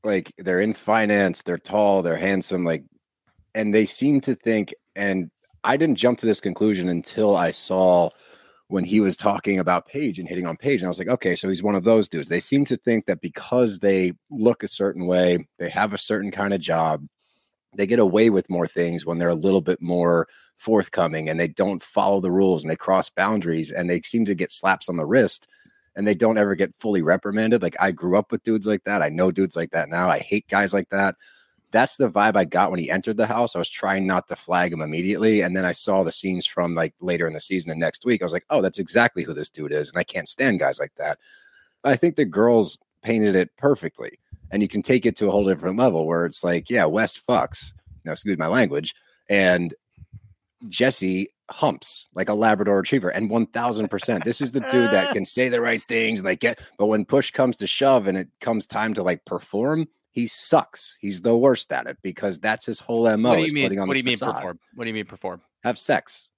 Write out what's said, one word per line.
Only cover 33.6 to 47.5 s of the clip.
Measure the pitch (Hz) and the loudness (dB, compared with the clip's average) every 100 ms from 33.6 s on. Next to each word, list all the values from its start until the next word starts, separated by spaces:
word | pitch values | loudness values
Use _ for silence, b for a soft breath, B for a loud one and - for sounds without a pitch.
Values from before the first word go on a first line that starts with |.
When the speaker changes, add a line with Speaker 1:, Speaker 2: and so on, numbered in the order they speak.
| 87 | -6
Speaker 1:
trying | - 98 95 95 | -4 -2 0 0
not | 92 - | -2 -2
to | 85 | -12
flag | - 90 90 | -2 0 0
him | 82 | -2
immediately. | 78 78 92 98 110 107 | -6 -4 -2 2 4 4
And | 87 92 | 2 0
then | 92 | -2
I | |
saw | 87 - 95 | 0 2 2
the | 87 | 2
scenes | - 95 90 - | -2 -2 -2 -4
from, | - 87 | -2 -2
like, | 82 80 _ | -2 -4 _
later | 90 87 82 | -4 -2 -2
in | |
the | 78 | 0
season | - 95 82 | 0 0 -4
and | 80 | -2
next | 80 - 123 | -2 -2 -2
week. | 113 | -2
I | 90 | -2
was | |
like, | 85 _ | -6 _
"Oh, | 147 | 0
that's | 95 - | 0 -2
exactly | 90 120 120 - | 0 2 2 0
who | 78 | -8
this | 73 73 | -4 -6
dude | - 73 | -6 -6
is." | 73 73 | -4 -4
And | 87 | -4
I | |
can't | - - 80 | -6 -6 -6
stand | - 135 95 | -2 0 2
guys | 69 - | 0 -2
like | 71 _ | -8 _
that. | 76 - b b b b b b | -6 -6 b b b b b b
I | 139 127 | 0 2
think | 175 151 | 2 0
the | 123 | -2
girls | 82 117 117 98 - _ _ | 2 4 4 4 0 _ _
painted | - 113 104 92 | -4 0 2 2
it | 90 _ | 0 _
perfectly. | 139 139 82 - 57 - _ - - | 0 0 -2 -10 -16 -16 _ -20 -6
And | 101 | -2
you | 104 | -2
can | 107 | -2
take | - 127 113 | 0 2 2
it | 98 | 0
to | 104 | 0
a | |
whole | 101 98 | 2 2
different | 87 90 101 | 0 -2 0
level | 127 82 78 | 2 2 0
where | 85 87 | 0 -2
it's | - | -2
like, | 90 87 78 | -2 -2 -2
yeah, | 120 80 | 0 2
West | 90 110 - - | 2 0 -2 0
fucks. | 117 76 | 0 0